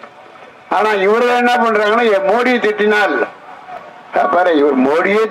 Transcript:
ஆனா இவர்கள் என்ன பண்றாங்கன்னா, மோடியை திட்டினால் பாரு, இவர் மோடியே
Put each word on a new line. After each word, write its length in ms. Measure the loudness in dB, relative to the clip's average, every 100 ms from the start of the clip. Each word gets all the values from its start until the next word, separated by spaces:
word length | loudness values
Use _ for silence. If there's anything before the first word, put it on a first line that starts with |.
| -18 -20 -20 -20 -20 -16 -6
ஆனா 200 | -2 0
இவர்கள் 520 | 0 0 2 2 0
என்ன 120 | 0
பண்றாங்கன்னா, 520 | 0 0 0 0 0 0 0 0
மோடியை 300 | 0 0 0
திட்டினால் 560 | -2 0 0 0 0 -2 -6 -10 -20 -20 -18 -18 -18 -20 -6 -2 0
பாரு, 180 | 2 2 2
இவர் 160 | 2 2 2
மோடியே 360 | 0 0 0 0